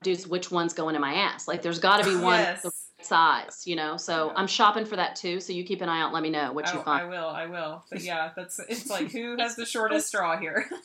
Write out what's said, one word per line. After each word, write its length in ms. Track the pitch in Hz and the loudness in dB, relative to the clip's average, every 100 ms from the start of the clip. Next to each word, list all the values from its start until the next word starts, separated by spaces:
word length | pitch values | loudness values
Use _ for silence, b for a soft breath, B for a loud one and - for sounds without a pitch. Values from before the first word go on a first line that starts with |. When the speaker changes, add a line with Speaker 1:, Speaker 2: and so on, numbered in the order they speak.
Speaker 1:
dudes, 240 | 190 175 185 | -2 -2 0
which 240 | 180 180 | -4 0
one's 220 | 180 170 | 0 0
going 220 | 170 160 | 0 -2
in 60 | 156 | 0
my 100 | 139 | 0
ass? 340 | 165 196 - - | 0 0 -2 -4
Like, 140 | 165 | -4
there's 180 | 175 170 | -2 2
gotta 260 | 190 208 | 4 6
be 120 | 196 185 | 6 4
one 220 | 180 175 | 4 6
Speaker 2:
Yes. 240 | 165 185 | 4 0
Speaker 1:
the 60 | 175 | -6
right 380 | - - _ - | -8 -12 _ 2
size, 600 | 170 160 123 - - 180 | 6 6 4 0 -10 -6
you 100 | 165 | -2
know? 220 | 156 165 | -2 -4
So 300 | - 165 156 | -2 0 0
Speaker 2:
Yeah. 40 | 156 | 0
Speaker 1:
I'm 100 | 190 | 0
shopping 400 | - 214 220 214 | 6 6 6 0
for 100 | 202 | 0
that 180 | 170 | -2
too, 260 | - - 180 | -2 -4 -4
so 120 | 190 | -4
you 100 | 180 | -6
keep 180 | 180 185 | -4 -2
an 80 | 175 | 0
eye 100 | 165 | 0
out, 140 | 160 | 0
let 80 | 160 | 0
me 80 | 160 | 0
know 220 | 156 135 | 0 0
what 200 | 139 165 | -2 -2
you 60 | 190 | -2
Speaker 2:
Oh, 40 | |
Speaker 1:
find. 180 | - 143 | 2 2
Speaker 2:
I 20 | 175 | 2
will, 220 | 180 160 | -4 -4
I 160 | 156 170 | -4 -6
will. 380 | 175 156 165 - | -6 -6 -8 -10
But 100 | 190 | -10
yeah, 280 | 175 165 160 | -4 -4 -4
that's, 260 | 185 175 - | -6 -10 -10
it's 280 | 196 240 - | -6 -8 -4
like, 220 | 196 156 | -4 -2
who 260 | 247 240 240 | -4 -6 -2
has 200 | 233 233 | -2 -2
the 100 | 233 | -4
shortest 400 | 240 220 302 - | 0 2 2 0
straw 300 | 208 175 165 | 0 0 0
here? 320 | 165 180 - 359 | 0 -2 -4 -6